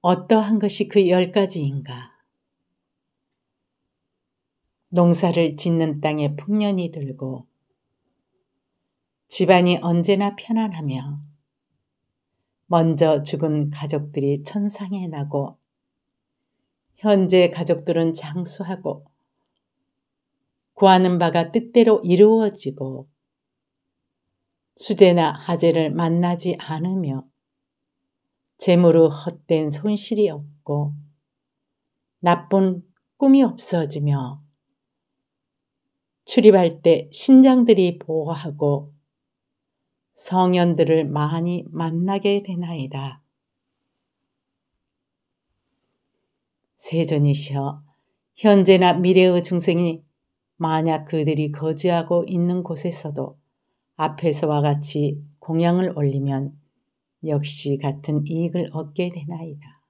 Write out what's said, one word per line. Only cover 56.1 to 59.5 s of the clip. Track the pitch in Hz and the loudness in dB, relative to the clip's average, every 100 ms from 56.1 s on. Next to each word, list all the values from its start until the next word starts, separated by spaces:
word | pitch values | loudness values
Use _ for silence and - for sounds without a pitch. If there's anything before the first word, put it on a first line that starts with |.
| 135 139 135 139 - _ _ _ _ _ _ 156 | -2 -4 -4 -8 -12 _ _ _ _ _ _ -4
역시 | 151 147 - 143 139 | -4 -2 -4 -2 -4
같은 | 143 147 - 151 147 | -6 -8 -6 -4 -4
이익을 | 165 170 175 - | -4 -4 -4 -6
얻게 | 156 147 165 180 | -8 -10 -6 -6
되나이다. | 175 151 165 165 | -8 -14 -12 -14